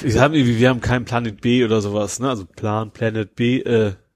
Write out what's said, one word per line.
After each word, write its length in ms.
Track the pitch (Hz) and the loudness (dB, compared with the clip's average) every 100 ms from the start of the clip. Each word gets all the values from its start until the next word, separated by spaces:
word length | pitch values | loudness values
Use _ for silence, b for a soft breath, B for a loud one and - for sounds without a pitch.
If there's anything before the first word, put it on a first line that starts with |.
wir 180 | - 110 | 0 4
haben 140 | 139 | 4
irgendwie, 240 | 156 123 113 | 4 2 4
wir 120 | 127 | 2
haben 120 | 120 | 2
keinen 240 | 110 123 110 | 0 -2 -2
Planet 360 | 117 117 104 | -4 -4 -4
B 220 | 120 123 | 0 2
oder 160 | 113 110 | 2 0
sowas, 400 | 101 104 101 - | 0 -2 -4 -4
ne? 80 | 135 | -4
Also 180 | 120 90 | -4 -8
Plan, 440 | - 107 107 110 | -8 -4 -4 -6
Planet 460 | - 113 110 101 - | -4 -4 -4 -6 -2
B, 240 | 120 127 | 0 0
äh, 320 | - 113 107 92 _ | 0 0 0 -4 _